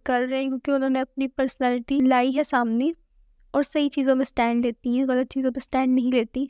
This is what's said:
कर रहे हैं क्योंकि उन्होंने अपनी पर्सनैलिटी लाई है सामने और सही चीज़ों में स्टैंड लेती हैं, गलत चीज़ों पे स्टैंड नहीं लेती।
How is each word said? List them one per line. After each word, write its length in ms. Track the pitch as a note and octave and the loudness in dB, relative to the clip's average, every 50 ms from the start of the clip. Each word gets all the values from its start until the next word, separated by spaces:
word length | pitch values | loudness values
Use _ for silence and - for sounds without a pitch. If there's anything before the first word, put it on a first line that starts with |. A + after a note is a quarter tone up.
| - | -4
कर 160 | - B3+ B3 | -2 0 0
रहे 180 | B3 B3+ C4 C4 | 0 0 -2 -2
हैं 80 | C4+ C4+ | -2 -2
क्योंकि 240 | C4 B3+ - C#4+ | -4 -4 -2 0
उन्होंने 280 | C#4 C4+ C4 C4+ C4 C4 | 0 0 2 0 0 0
अपनी 260 | C4 - - C4+ C4+ | -2 -4 -4 -4 -6
पर्सनैलिटी 760 | C4 - - C4 C4 - - C4 B3 B3 B3 A#3 - C#4 C#4+ | -4 -2 -2 -4 -2 -2 -2 0 0 0 -2 -2 -2 0 2
लाई 300 | B3+ C4 C4 B3 B3 C4+ | 4 4 4 4 2 2
है 140 | C4 C#4+ D4 | 0 0 -2
सामने 500 | - C#4+ B3 A#3+ A3+ A3+ A#3 C4 D#4+ E4 - _ _ _ _ _ _ _ _ _ _ - | 0 0 0 0 0 0 0 0 -2 -4 -6 _ _ _ _ _ _ _ _ _ _ -2
और 80 | C#4 | -2
सही 260 | C#4+ - - D4+ D4 C#4+ | -2 0 0 0 0 0
चीज़ों 280 | - C#4+ C4 C4+ C4 | 0 0 2 2 2
में 80 | C4 C4 | 2 0
स्टैंड 400 | - - - A#3 A#3 A#3 A#3+ A#3+ | -2 0 0 0 2 2 0 0
लेती 320 | A#3 A3 _ - B3 A#3+ | -2 -2 _ -4 -2 0
हैं, 120 | B3+ C4+ C4 | 0 0 0
गलत 180 | B3+ B3+ C4 | 0 0 0
चीज़ों 260 | - - C4+ C4 C4 | -2 -2 -2 -2 -2
पे 80 | A#3+ C4+ | -2 -4
स्टैंड 340 | - - - C4 C4 B3+ B3+ | -6 -4 -2 0 2 2 2
नहीं 180 | B3+ A#3 B3+ | 2 2 2
लेती। 360 | B3+ B3 A#3 - - B3+ C#4+ C4+ | 2 0 0 -2 -4 -6 -6 -2